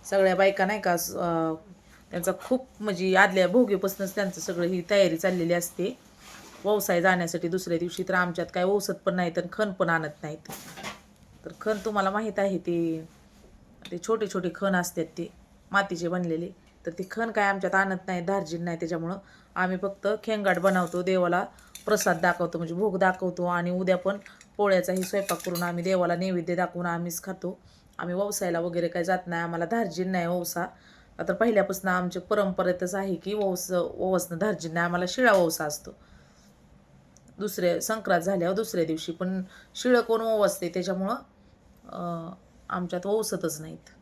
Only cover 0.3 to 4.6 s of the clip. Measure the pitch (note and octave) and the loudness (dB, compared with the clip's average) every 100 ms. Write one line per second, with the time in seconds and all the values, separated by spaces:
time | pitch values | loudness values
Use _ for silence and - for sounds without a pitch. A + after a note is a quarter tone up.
0.3 | F#3 G3 G3 F#3+ G#3+ G3 F3 - F#3+ F3 | 6 4 4 0 0 0 0 0 -4 0
1.3 | E3 D#3+ D#3+ - F#3 - - - F3+ F3 | 0 0 -4 -10 -20 -20 -20 -10 -4 -2
2.3 | F#3 - B3+ C4 - G#3 F3+ F#3+ F#3 G3+ | -4 -2 -2 -2 -8 -6 -2 4 6 6
3.3 | F#3+ F3+ A3 A#3 F#3+ G3 F#3+ F#3+ G3 F#3+ | 6 6 6 4 2 0 -2 -4 -2 -2
4.3 | F#3 E3 F3 | -4 -6 -2